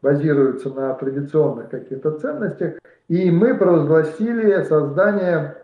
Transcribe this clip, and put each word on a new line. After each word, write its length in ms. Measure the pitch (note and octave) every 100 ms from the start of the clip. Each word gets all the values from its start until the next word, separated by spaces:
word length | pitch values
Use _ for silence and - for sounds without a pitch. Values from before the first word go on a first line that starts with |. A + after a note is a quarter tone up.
базируются 680 | C#3 C#3+ D3+ C#3 C3 B2 C3+
на 240 | C3 C3
традиционных 720 | C3 C3+ C#3 C#3 D#3 C#3 A#2 -
каких-то 440 | B2+ - C3+ D#3
ценностях, 640 | D#3 - D4 G3+ - F3+ - _ _ _
и 220 | E3+ F#3
мы 240 | E3+ A3+
провозгласили 1080 | A3 F#3+ E3 C#3+ D#3+ D3+ - A3 A#3 G#3+ F#3+
создание 960 | D#3 D#3 C#3 C#3+ G#3 G3+ F3+ E3 C#3+ -